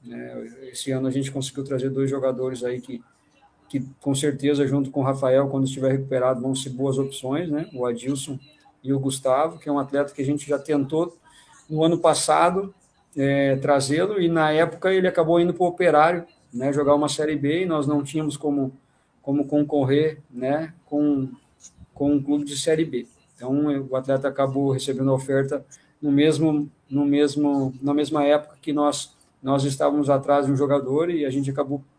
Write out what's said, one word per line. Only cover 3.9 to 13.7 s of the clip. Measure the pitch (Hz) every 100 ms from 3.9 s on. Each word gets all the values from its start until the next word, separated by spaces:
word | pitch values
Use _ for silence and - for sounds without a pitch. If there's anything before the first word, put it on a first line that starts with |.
| -
com | 143
certeza, | 139 147 139 139 143 139
junto | 143 131
com | -
o |
Rafael, | 131 131 131 131 139
quando | 135 131
estiver | 135 131
recuperado, | 135 135 131 127 127
vão | 127
ser | 131 135
boas | 123 135 135
opções, | 135 - 127 143 175
né, | 147 170
o | 127
Adilson | 123 117 123 139 143 131 - _ _ _
e | 131
o | 139
Gustavo, | 135 131 131 131 156 139
que | 151
é |
um | 143
atleta | 135 139 143
que | -
a | 135
gente | 147 143
já | 143
tentou | 139 147 135 156 175 - _ - _ - _
no | 156
ano | 160 170
passado, | 165 147 - 151 170 180 196 - _ _ _
é, | 147 139 139 139 135
trazê-lo, | 143